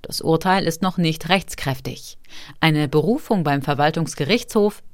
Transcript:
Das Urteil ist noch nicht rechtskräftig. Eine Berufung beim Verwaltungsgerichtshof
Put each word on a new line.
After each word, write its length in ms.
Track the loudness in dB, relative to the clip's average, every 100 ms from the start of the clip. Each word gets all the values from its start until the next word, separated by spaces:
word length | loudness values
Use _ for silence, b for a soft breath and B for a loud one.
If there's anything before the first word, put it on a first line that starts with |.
Das 180 | -8 -6
Urteil 440 | 0 2 4 2
ist 180 | 2 0
noch 160 | -2 2
nicht 300 | 0 0 0
rechtskräftig. 880 | 0 0 -6 -4 -4 -6 -12 -16 -18 B B B B
Eine 300 | 2 4 2
Berufung 560 | 2 2 0 0 0
beim 180 | 2 0
Verwaltungsgerichtshof 1200 | 0 2 2 2 -4 -4 0 0 2 2 2 0 -16